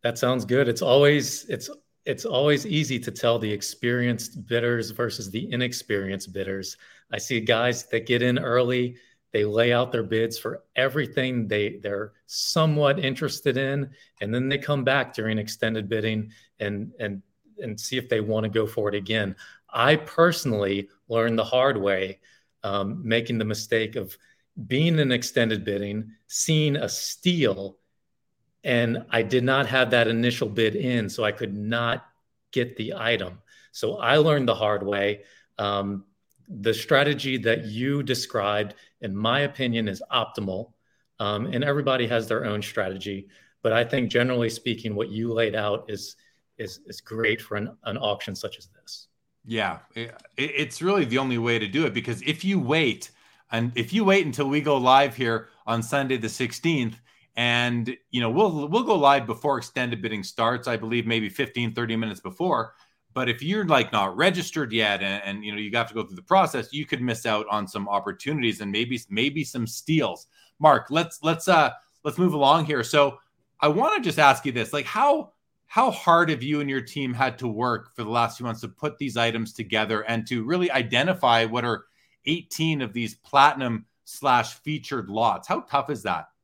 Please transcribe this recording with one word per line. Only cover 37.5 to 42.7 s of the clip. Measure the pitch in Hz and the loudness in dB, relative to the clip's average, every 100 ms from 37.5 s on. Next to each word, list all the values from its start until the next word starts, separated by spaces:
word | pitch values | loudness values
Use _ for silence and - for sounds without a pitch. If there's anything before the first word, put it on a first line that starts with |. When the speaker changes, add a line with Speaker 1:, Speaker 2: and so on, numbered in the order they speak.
| 117 | 0
Speaker 1:
you | 110 107 131 143 | -2 -4 -2 -2
described, | 127 127 - 113 101 104 104 - _ _ | -2 -4 -2 -2 0 0 -2 -8 _ _
in | 110 98 | -8 -2
my | 110 131 | 0 2
opinion, | 143 143 127 117 110 | 0 -2 -2 0 -2
is | 92 - | -6 -4
optimal. | 127 110 - 98 92 113 _ _ _ _ _ | -2 -2 -4 -4 -6 -8 _ _ _ _ _
Um, | 104 104 - | -2 -2 -2
and | 123 | -2
everybody | 147 143 139 131 113 | 0 0 0 0 2
has | 117 110 | 0 0
their | 113 | -2
own | 107 107 | -2 -4
strategy. | 104 | -4